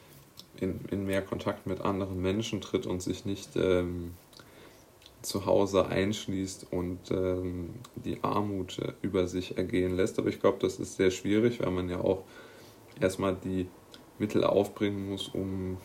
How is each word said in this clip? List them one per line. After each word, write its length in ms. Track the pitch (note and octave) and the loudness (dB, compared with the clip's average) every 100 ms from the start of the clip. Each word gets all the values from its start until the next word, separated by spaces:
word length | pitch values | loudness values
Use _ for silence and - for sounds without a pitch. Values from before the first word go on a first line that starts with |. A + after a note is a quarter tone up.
| - - - - - - | -20 -20 -20 -20 -20 -4
in, 200 | F#2 F#2 - | -4 -2 -4
in 140 | G2 G2 | -4 0
mehr 160 | G2 | -2
Kontakt 440 | F#2+ - G2+ G2+ - | -2 -4 -4 -4 -4
mit 160 | F#2 | -2
anderen 400 | G2 G2 F#2+ F#2 | 0 0 -2 0
Menschen 400 | F#2 G2+ A2+ G#2 | 0 0 0 -4
tritt 240 | - F#2+ - | -2 -2 -2
und 160 | F2+ | -2
sich 240 | - - G2+ | -2 -4 -4
nicht, 300 | G2 - - | -6 -4 2
ähm, 580 | F2+ F2+ F2+ F2 F2 F2 - - - - - - - - - - | 4 4 2 -2 -8 -12 -18 -20 -20 -20 -20 -20 -20 -20 -20 -12
zu 220 | - G2+ F#2+ | -6 -2 4
Hause 420 | F#2+ G2 F#2 - | 4 6 4 4
einschließt 800 | F2+ F#2+ G#2+ - F#2+ F#2+ - - | 2 2 0 -4 -4 -4 -6 -6
und, 400 | F2+ F2 F2+ - | -4 -4 -4 -2
ähm, 580 | F2+ F#2 F#2 F#2 F2+ E2+ - - - | 0 0 0 -2 -4 -6 -10 -14 -10
die 280 | - - | -8 -4
Armut, 560 | G#2 G2+ G#2 G2 F2 - | -2 0 0 -2 -4 -6
äh, 140 | - - | -6 -4
über 260 | G2 F#2+ F2+ | 0 2 2
sich 300 | F2+ F2+ - | 0 -4 -2
ergehen 380 | F#2 F#2 F#2 F#2 | 0 2 2 2
lässt. 240 | F#2 - | 2 2
Aber 100 | G#2 | 0
ich 100 | - | 4
glaub, 200 | G2+ - | 4 4
das 200 | F#2 - | 0 -2
ist 180 | - - | -4 2
sehr 140 | F#2+ | 2
schwierig, 500 | F#2 G2 G#2 A#2 A#2 | 2 2 4 4 2
weil 100 | - | 0
man 180 | F2+ F2+ | 0 -2
ja 100 | F2+ | 0
auch 220 | F#2 F#2 - - - - - - - - | 2 2 -2 -18 -20 -20 -20 -20 -18 0
erstmal 360 | F#2+ - G2 F#2 | 0 2 0 0
die 320 | F#2+ F#2 F2+ - - - - - | -2 -2 -2 -8 -20 -20 -16 -4
Mittel 240 | G#2+ - | 0 4
aufbringen 640 | - - G2+ - G#2 G2+ G2 | 4 4 2 2 -2 0 -4
muss, 200 | G2 - | -4 -4
um 480 | - F#2+ F#2+ F#2 F#2 | -4 -4 -2 -4 -6